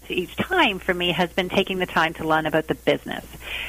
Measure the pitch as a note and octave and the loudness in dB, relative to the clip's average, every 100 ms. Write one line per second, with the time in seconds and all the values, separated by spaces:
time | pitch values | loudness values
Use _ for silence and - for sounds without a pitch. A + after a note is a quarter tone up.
0 | - - F3 - - F4+ C4 F#3 - F3+ | -4 -4 -4 -6 0 2 2 2 -2 0
1 | F3 E3+ E3+ - F3+ G3 F#3+ F#3 F3+ F3+ | 0 0 0 0 0 0 0 -2 0 2
2 | D#3+ - D#3+ D#3 D#3 D#3+ D#3 C#3+ - C#3+ | 2 0 2 2 4 0 0 0 2 0
3 | - - - - - - | -2 -10 -10 -14 -10 -10